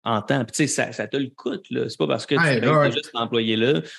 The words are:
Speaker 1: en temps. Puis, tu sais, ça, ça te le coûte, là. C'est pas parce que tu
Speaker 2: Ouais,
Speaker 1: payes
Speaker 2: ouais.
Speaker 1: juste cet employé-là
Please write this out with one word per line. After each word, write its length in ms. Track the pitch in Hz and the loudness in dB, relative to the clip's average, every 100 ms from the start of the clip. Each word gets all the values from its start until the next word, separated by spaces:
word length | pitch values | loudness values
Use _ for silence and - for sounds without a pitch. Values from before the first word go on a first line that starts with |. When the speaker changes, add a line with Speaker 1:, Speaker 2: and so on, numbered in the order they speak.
Speaker 1:
en 200 | 117 107 | -2 -2
temps. 200 | 104 139 117 | 0 -2 -2
Puis, 60 | |
tu 40 | - | -2
sais, 100 | 147 | 0
ça, 240 | - 113 | 0 -4
ça 160 | - 107 | -4 -4
te 120 | 139 | -4
le 100 | 131 - | -4 -6
coûte, 300 | - 262 - | -6 -6 -6
là. 220 | 123 120 | -4 -4
C'est 80 | - | -2
pas 80 | 135 | -2
parce 180 | 123 | -2
que 120 | - 139 | 0 2
tu 40 | |
Speaker 2:
Ouais, 180 | 156 120 | 2 2
Speaker 1:
payes 120 | 123 | 4
Speaker 2:
ouais. 200 | 151 139 | 4 4
Speaker 1:
juste 140 | 143 | 0
cet 120 | - 120 | -6 -6
employé-là 680 | 117 117 110 110 120 156 160 | -2 0 2 2 2 2 -2